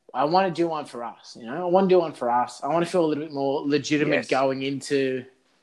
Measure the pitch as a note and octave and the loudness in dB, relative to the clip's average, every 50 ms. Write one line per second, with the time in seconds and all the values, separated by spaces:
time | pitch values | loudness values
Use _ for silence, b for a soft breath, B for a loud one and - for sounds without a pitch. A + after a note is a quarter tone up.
0 | _ - - B2 C#3 D3+ E3 F#3 G3 F#3+ D#3+ D#3 E3+ E3 D#3+ D3+ C#3 - - A#2+ | _ -8 -2 -2 0 2 4 2 2 2 0 0 -2 -2 -2 -4 -8 -10 -10 -10
1 | A#2 A2+ G2+ - - - - A#2+ A#2+ A2+ C3 E3 F3+ F3+ F3 F#3+ G3 F#3 F3+ F3+ | -10 -10 -12 -14 -18 -20 -20 -16 -12 -10 -8 -6 -2 2 4 4 4 6 6 4
2 | E3+ D#3 C#3+ - C3 A#2+ A#2+ B2 B2 A#2 - - - C#3 D#3 E3+ F3 E3 - F#3 | 4 2 -2 -4 -2 0 2 0 0 -2 -4 -6 -4 -2 0 0 0 0 2 2
3 | E3 D#3 D3+ C#3+ D3+ D#3+ D3 C#3 C#3 C#3 C3+ D#3 - C#3+ C#3+ D3 B2+ - D#3 C#3+ | 2 2 0 -2 -4 -6 -6 -4 -2 -2 -2 -2 0 0 0 0 0 0 0 2
4 | D3+ D3 D3 C3+ B2 - D3 C3+ C3+ C3+ C3+ C3+ C3+ C#3 C#3+ C3+ - - C#3+ C#3 | 2 2 2 0 0 0 0 2 2 2 0 -2 -4 -6 -6 -6 -4 -2 0 0
5 | C3+ C3 C3 B2+ B2 - _ _ _ _ _ _ | 0 0 -2 -6 -8 -12 _ _ _ _ _ _